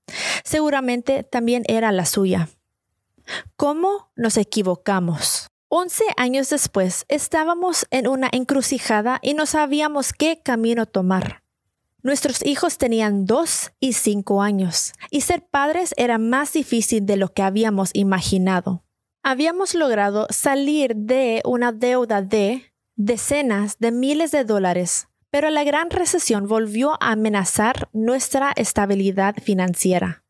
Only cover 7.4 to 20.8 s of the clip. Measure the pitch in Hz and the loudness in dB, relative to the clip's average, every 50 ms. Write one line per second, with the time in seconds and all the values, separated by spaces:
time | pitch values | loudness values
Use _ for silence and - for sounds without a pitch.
7.4 | 311 330 349 349 359 370 339 - - - - 262 247 - 269 262 262 247 - 254 | 0 0 0 0 0 0 0 -2 -4 -2 -2 -2 0 0 0 0 -2 -2 -2 -2
8.4 | 254 - 277 269 247 - 285 240 - - 220 208 208 240 254 - - 262 294 302 | -2 0 0 0 0 0 -2 -4 -2 0 0 0 2 0 -2 -2 -2 -2 0 0
9.4 | 302 294 - 311 302 277 285 294 302 302 294 285 269 - - - 294 320 330 330 | 0 0 0 0 0 2 0 0 0 0 -2 -2 -4 -4 -2 0 0 0 0 -2
10.4 | - - 247 226 226 226 233 233 220 - - 190 185 185 190 185 - - - - | -2 -2 0 0 2 2 2 0 -2 -2 0 0 2 2 2 0 0 -4 -8 -12
11.4 | _ _ _ _ _ _ _ _ _ _ _ _ - 254 285 277 - 285 247 - | _ _ _ _ _ _ _ _ _ _ _ _ -4 -2 -2 0 0 -2 -2 -2
12.4 | - 277 285 - - 339 - - 277 240 226 226 220 208 202 196 196 185 220 285 | -2 -2 -2 0 0 -2 0 0 0 0 2 2 0 2 0 0 0 2 2 0
13.4 | 339 - - - - - _ - - 262 220 - - 220 208 202 196 - 202 196 | 2 0 -2 -4 -6 -8 _ -4 -2 -2 0 0 0 0 0 0 0 0 0 2
14.4 | 202 208 202 196 190 175 160 - - - - - - - - 294 - - 359 330 | 2 2 2 0 0 0 0 -2 -4 -4 -8 -12 -14 -4 -4 -2 0 0 -2 -2
15.4 | - _ - 277 277 302 311 349 370 339 - - 240 247 233 226 220 226 247 269 | -2 _ -2 0 0 0 0 0 -2 -4 -2 -2 0 0 2 0 0 0 0 0
16.4 | 294 285 - 320 269 - 247 233 214 - 233 220 202 196 202 190 190 185 - - | 0 0 -2 -2 -2 0 0 -2 0 0 0 0 0 0 0 0 0 -2 0 0
17.4 | 196 190 190 214 226 220 208 196 190 175 - 202 202 196 190 185 - - 196 190 | 0 0 2 2 0 2 2 0 0 0 0 0 2 2 2 0 0 0 0 2
18.4 | 185 185 190 180 - - 185 170 _ _ _ _ _ _ _ _ - 269 262 254 | 2 2 2 0 0 -2 -4 -6 _ _ _ _ _ _ _ _ -2 -2 0 0
19.4 | 302 330 339 370 392 370 - 339 311 262 226 208 202 202 202 214 214 - 208 - | 0 0 0 0 -2 -2 0 0 0 2 2 2 2 0 0 0 -2 -2 -4 -2
20.4 | - 285 269 277 277 285 302 302 | 0 0 2 2 0 0 2 2